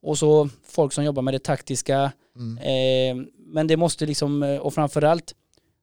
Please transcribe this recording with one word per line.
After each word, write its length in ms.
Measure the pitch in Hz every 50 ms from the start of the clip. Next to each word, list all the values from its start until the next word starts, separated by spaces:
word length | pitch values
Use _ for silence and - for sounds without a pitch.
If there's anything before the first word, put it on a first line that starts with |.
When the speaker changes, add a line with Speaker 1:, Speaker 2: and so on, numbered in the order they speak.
Speaker 1:
Och 160 | - 151 151
så 320 | 151 160 151 151 151 147 143 - - _
folk 300 | - - - 151 135 -
som 100 | 147 147
jobbar 180 | 151 143 135
med 120 | 127 135 131
det 60 | 127 -
taktiska. 680 | - 143 - - - 131 - - - 135 139 139 139 - _ _ _ _
Speaker 2:
Mm. 220 | 123 120 113 113
Speaker 1:
Eh, 680 | 117 - 135 135 131 131 131 131 131 127 131 127 127 135 - _
men 300 | _ - - - 156 156
det 100 | 160 160
måste 280 | 160 170 165 - - 156
liksom, 380 | 151 143 - 147 143 143 143 143
eh, 140 | 139 143
och 160 | 139 - 147 -
framförallt 600 | 160 151 143 - 151 147 151 170 170 - - - _ _ _ _ _ _ _ _ _